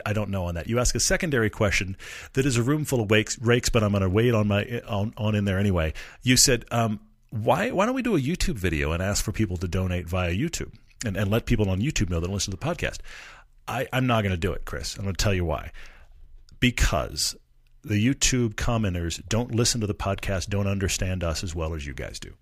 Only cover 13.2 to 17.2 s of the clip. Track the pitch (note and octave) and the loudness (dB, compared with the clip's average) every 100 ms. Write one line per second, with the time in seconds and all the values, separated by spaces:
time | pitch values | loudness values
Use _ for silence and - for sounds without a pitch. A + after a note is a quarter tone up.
13.2 | - - - _ - A2+ B2+ B2+ B2+ A#2 | -18 -20 -20 _ -8 -6 -2 0 2 2
14.2 | G2+ F2+ F2+ C#2+ - - - - G2 F2+ | 2 0 -2 -4 -6 -8 -8 -8 -6 -2
15.2 | A2 F#2+ E2+ D2+ - - - - - - | 0 2 0 -4 -6 -14 -18 -20 -20 -20
16.2 | - - - - B2+ A#2+ - D#2 A#1 D2 | -20 -20 -20 -2 0 2 2 2 -2 -4